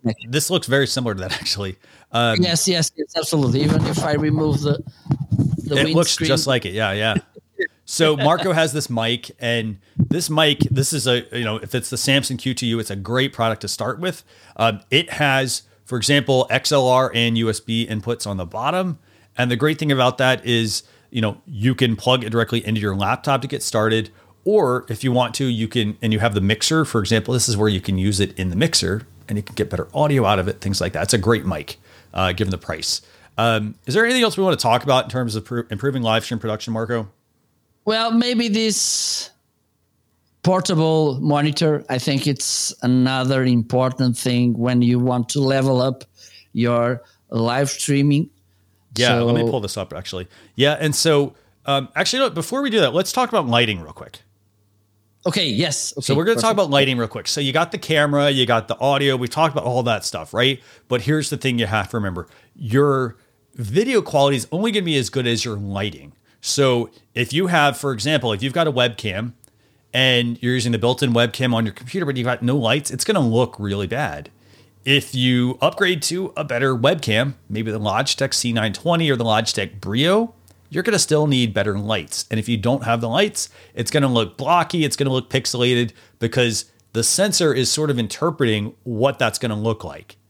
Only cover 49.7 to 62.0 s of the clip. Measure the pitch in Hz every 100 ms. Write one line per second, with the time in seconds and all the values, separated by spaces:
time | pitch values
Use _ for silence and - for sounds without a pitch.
49.7 | - 92 73 95 92 92 - - - 139
50.7 | 151 156 143 160 147 139 - _ _ -
51.7 | 139 131 156 185 254 262 165 156 262 285
52.7 | 214 139 160 190 - 247 220 135 117 117
53.7 | 90 78 - - - _ _ _ _ _
54.7 | _ _ _ _ _ 180 202 165 107 165
55.7 | 135 - - - 143 180 226 226 208 175
56.7 | 139 135 123 113 110 - - 139 147 170
57.7 | 208 - 156 147 143 143 135 123 113 107
58.7 | 113 135 139 139 131 123 151 160 139 120
59.7 | 127 120 107 - 85 78 107 131 131 -
60.7 | - - 123 - 156 143 147 135 120 107
61.7 | 110 98 113